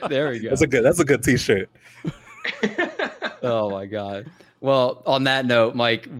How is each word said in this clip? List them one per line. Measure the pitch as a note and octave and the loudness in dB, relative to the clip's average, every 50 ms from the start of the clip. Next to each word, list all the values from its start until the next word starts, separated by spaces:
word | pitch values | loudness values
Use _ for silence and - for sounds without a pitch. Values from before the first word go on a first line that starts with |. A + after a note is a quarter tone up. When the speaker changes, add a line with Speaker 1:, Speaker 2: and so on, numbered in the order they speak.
| - - | 0 -2
Speaker 1:
there | C#3 C3+ D#3 C#3 | -2 -2 -2 -2
we | A#2+ A2+ | -4 -4
go. | - - | -4 -2
Speaker 2:
That's | C3+ B2+ | 0 0
a | D#3+ C3 | 2 2
good, | C3 A#2+ A2+ | 4 4 4
that's | C#3+ E3+ E3+ | 4 4 4
a | D#3 | 2
good | C3+ C3 A#2+ - | 2 2 2 2
T-shirt. | C#3+ B2 A#2 - - A2 F#2+ F2+ - _ _ - - - - - | 2 2 2 2 2 2 0 0 -4 _ _ -20 -20 -16 -12 -10
Speaker 3:
<laughs> | - - - - - - - C6+ - - - A3+ - - - E4+ - - - D4 - - - - - - - | -10 -10 -12 -16 -20 -16 -10 -10 -10 -6 -4 -4 -4 -2 -2 -4 -4 -4 -6 -8 -8 -8 -10 -12 -12 -10 -6
Speaker 1:
Oh | C3 B2 A#2 A2 G#2+ G2+ | -4 -2 0 0 -2 -2
my | G2 F#2+ G2 | -4 -6 -8
God. | G2 G#2+ G#2 G2+ G2 G2+ G2+ B2 D#3+ - - - _ _ _ | -8 -8 -6 -6 -6 -8 -10 -12 -14 -20 -20 -20 _ _ _
Well, | C3 C3+ C3+ C3 B2 B2+ C3 - - | 0 2 2 2 2 0 -2 -4 -2
on | F3+ C3+ C3+ C3+ | 0 0 2 2
that | C3+ C3+ C3+ C3 | 2 0 2 2
note, | B2 A#2+ A#2 A2+ A#2 A#2+ | 4 4 4 4 4 2
Mike, | A#2+ A#2+ A#2 A#2 A2+ - - D3 | 2 2 2 0 0 -4 -10 -12